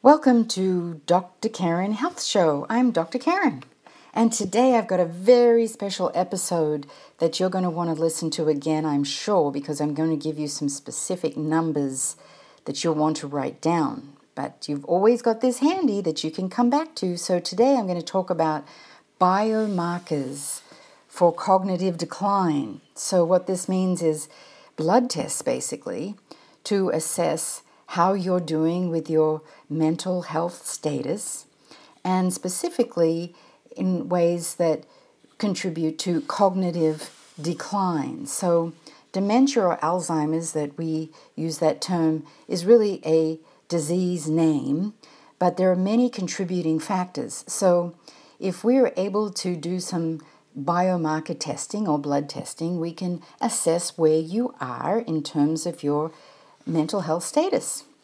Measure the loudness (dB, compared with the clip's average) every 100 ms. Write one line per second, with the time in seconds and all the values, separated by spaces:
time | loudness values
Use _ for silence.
0 | 8 8 6 4 2 0 0 0 -2 -10
1 | 2 2 2 _ -6 -2 -2 0 -2 -2
2 | -4 -4 -2 2 2 2 -2 2 2 2
3 | -2 -2 0 2 0 -2 -14 _ -20 -20
4 | -8 0 0 0 -2 2 4 4 2 0
5 | 0 0 6 6 8 6 2 -4 -8 -2
6 | -2 0 -2 -4 -2 0 0 -2 -6 -20
7 | -20 _ -2 0 -2 0 -2 -2 -2 0
8 | -2 0 -4 0 0 0 0 0 0 0
9 | -2 -4 0 2 2 -2 -6 -4 -2 0
10 | -2 -2 -4 -6 -6 -4 -4 -4 -10 -10
11 | -6 -4 -4 -4 0 0 0 -2 -4 -4
12 | -8 -8 -20 -20 -20 _ -10 -4 -2 0
13 | 0 -2 -6 -4 -6 -2 0 0 0 -4
14 | -16 -20 _ -10 -10 -10 -8 -8 0 4
15 | 4 4 2 2 0 2 0 2 0 0
16 | -2 -4 -6 -4 -4 0 2 2 -2 -6
17 | -4 -4 -2 -2 -2 2 4 4 0 -4
18 | -2 -4 -2 0 0 0 -6 -20 -20 -20
19 | _ _ 4 4 2 0 0 0 -2 -4
20 | -4 -4 -4 -8 -8 -10 -12 -20 -20 -20
21 | _ 2 2 2 2 2 2 0 0 -2
22 | -8 -4 0 2 2 0 -4 -10 _ -10
23 | 0 2 4 2 2 -4 -2 0 0 2
24 | 0 -2 -8 -18 -20 -20 -18 -4 2 2
25 | 2 -4 -4 -4 -2 -2 -4 -8 -8 -8
26 | -8 -12 _ -20 _ _ -2 0 2 0
27 | -2 -2 -2 -2 -6 -10 _ _ -8 0
28 | 2 2 0 0 0 0 2 0 0 -2
29 | 0 2 2 0 -8 -20 _ 0 0 0
30 | -2 -4 -2 -4 -4 -6 -10 -6 -4 -4
31 | -4 -6 -6 -12 -16 _ _ -20 -20 _
32 | 0 2 2 -2 -6 -4 -4 -2 -2 2
33 | 2 2 -6 -14 -20 _ _ -4 -2 0
34 | 0 2 2 2 -4 0 0 0 -6 _
35 | _ _ _ _ -2 -2 -4 -2 -4 -2
36 | -2 -2 -2 2 2 2 -2 2 0 0
37 | -10 -18 -20 -8 -6 -6 -4 -2 0 0
38 | -4 -8 -8 -2 2 2 0 -8 -20 -20
39 | _ -4 2 4 4 4 2 2 0 0
40 | 0 -2 0 -2 -2 -4 -4 -6 -4 -4
41 | -6 -14 -18 -8 -6 0 0 0 -2 0
42 | 2 0 -6 -20 -8 -4 6 6 6 -2
43 | 2 2 2 -4 _ _ _ -4 0 0
44 | 0 -2 0 2 4 2 0 -2 -2 -8
45 | -20 -20 -20 _ 0 4 2 2 2 2
46 | 2 -2 -6 -4 -4 -2 0 -2 0 -2
47 | -2 -6 -8 -10 -8 2 4 4 2 -8
48 | -20 -20 -20 _ -6 -2 2 4 4 2
49 | -2 -2 -2 -4 -4 -4 -4 -6 -4 -2
50 | -2 -4 -10 _ _ -6 -2 2 2 2
51 | 0 -2 -4 -8 -8 -8 -6 -4 0 0
52 | 0 -2 -2 -10 -12 -6 -4 -4 -4 -6
53 | -6 -6 -10 -6 -4 0 0 0 -2 2
54 | 4 4 2 -2 -2 -6 -10 -6 -2 -2
55 | 0 -4 -2 0 2 0 -4 -4 -2 -2
56 | -2 -8 -20 -20 _ _ -2 -2 0 -2
57 | -2 -2 0 0 2 0 -2 -10 -12 _